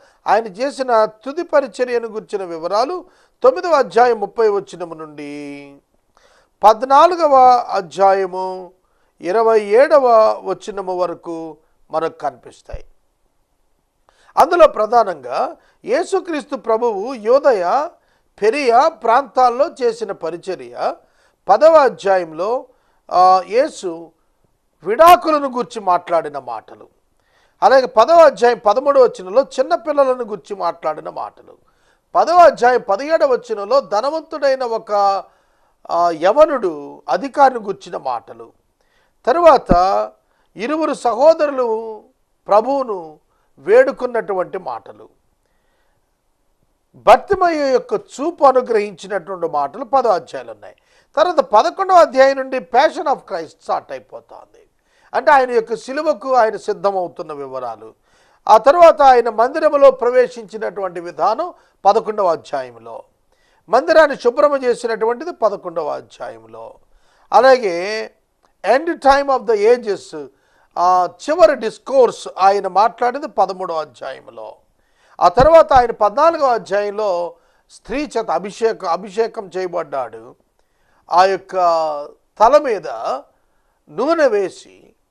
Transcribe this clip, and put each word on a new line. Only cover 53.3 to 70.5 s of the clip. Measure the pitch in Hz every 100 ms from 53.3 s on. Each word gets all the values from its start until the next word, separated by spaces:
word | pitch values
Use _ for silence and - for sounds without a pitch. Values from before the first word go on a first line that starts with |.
Christ | 185 151 _
స్టార్ట్ | - 170 -
అయిపోతుంది. | 135 - 117 _ - - _ _ _ _ _ _
అంటే | - 269
ఆయన | 277 254
యొక్క | 240 -
సిలువకు | 214 - 277 311 - 269
ఆయన | 254 220 202
సిద్ధమవుతున్న | - 180 196 190 175 135 156
వివరాలు. | 147 135 131 120 110 110 _ _ _ _ _ -
ఆ | 220
తర్వాత | 240 349 330 302
ఆయన | 277 247 233
మందిరములో | 214 247 320 311 294 277
ప్రవేశించినటువంటి | - 233 254 240 233 208 214 214 190 185 175
విధానం | 170 156 180 233 349 - _ _
పదకొండవ | 196 214 196 214 185
అధ్యాయంలో, | 151 - 143 127 117 113 113 - _ _ _ _ _ -
మందిరాన్ని | 226 330 311 294 240
శుభ్రము | 240 262 294 277
చేసినటువంటిది | 254 233 226 214 226 240 330
పదకొండవ | - 214 190 180 165 147
అధ్యాయంలో, | 135 110 - 120 113 113 113 113 - _ _ _ _ -
అలాగే | 208 262 254 208 170 190 220 214 _ _ _ _ _ 185
end | 262 339 302
time | 269 277 277 262
of | 214
the | 214 214
ages, | 247 214 185 - 156 139 _ _